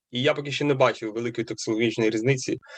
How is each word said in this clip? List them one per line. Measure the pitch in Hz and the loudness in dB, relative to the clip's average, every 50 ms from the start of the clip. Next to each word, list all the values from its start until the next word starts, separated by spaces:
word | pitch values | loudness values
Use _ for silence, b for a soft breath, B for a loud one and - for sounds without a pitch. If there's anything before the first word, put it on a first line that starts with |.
| _ _ | _ _
і | - 123 | -6 0
я | 131 147 147 | 0 2 0
поки | 147 143 143 | 0 -4 -6
що | 131 - 143 | -4 -2 0
не | 147 139 | 0 4
бачив | 131 135 120 110 - 113 110 104 | 4 4 4 4 0 -6 -6 -4
великої | 117 120 120 113 - 110 | -4 -4 -4 -4 -4 -6
токсикологічної | - 107 - - 113 110 107 120 113 110 - 113 107 | -6 -6 -6 -4 -2 0 2 2 2 2 2 2 2
різниці. | 110 110 113 131 139 127 - - 131 131 B B B | 2 2 2 2 2 2 0 -4 -6 -6 B B B